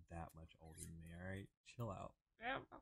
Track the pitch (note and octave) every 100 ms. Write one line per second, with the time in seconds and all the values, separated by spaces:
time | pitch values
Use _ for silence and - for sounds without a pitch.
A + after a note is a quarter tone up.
0 | F2 E2 D#2+ E2 E2 - D#2+ D#2+ E2 E2
1 | E2 E2+ F#2 F#2+ G2 _ - - A2+ F#2+
2 | - - _ - A#3 C4+ E4 -